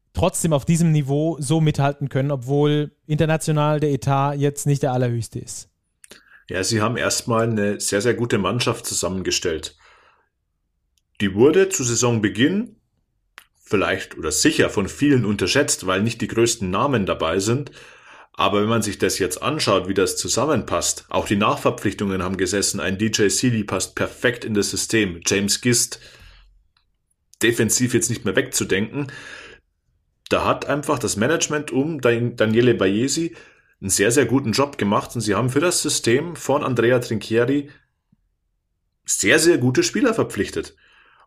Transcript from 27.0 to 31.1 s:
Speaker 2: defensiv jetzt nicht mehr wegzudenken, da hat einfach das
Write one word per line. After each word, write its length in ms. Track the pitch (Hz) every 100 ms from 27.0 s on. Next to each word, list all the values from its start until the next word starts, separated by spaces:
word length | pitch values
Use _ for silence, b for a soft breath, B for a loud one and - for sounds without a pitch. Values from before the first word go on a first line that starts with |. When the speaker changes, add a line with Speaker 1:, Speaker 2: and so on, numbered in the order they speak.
| _ _ _ -
Speaker 2:
defensiv 540 | 110 120 110 - 123
jetzt 160 | 120 -
nicht 140 | 117
mehr 100 | 98
wegzudenken, 720 | 95 139 - 92 95 110 139 135 B B B B B _ _ _ _ _ _ -
da 160 | 87
hat 220 | 90 127 -
einfach 320 | 143 147 143
das 180 | 101